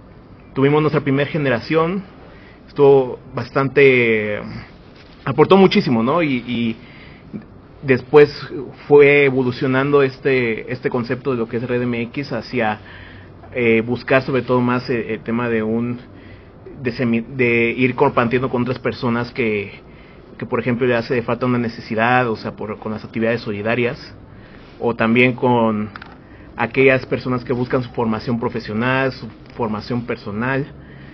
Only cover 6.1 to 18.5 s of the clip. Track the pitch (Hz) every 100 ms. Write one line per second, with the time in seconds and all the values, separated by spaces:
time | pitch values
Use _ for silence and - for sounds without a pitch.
6.1 | 165 160 127 113 120 117 113 - - -
7.1 | - - - - - - - 139 127 -
8.1 | 151 143 - 135 151 117 - - 143 143
9.1 | 143 139 131 123 123 139 131 139 143 135
10.1 | 127 147 131 120 110 - 123 139 123 117
11.1 | 127 139 123 113 117 120 123 123 117 117
12.1 | 143 139 120 104 123 110 104 - - -
13.1 | - - - - 127 117 113 113 123 -
14.1 | 131 131 131 123 127 123 123 123 120 104
15.1 | 110 - 117 120 113 107 113 120 123 -
16.1 | - - - - - - - 127 117 120
17.1 | 117 117 135 120 117 117 120 127 127 143
18.1 | - 120 127 127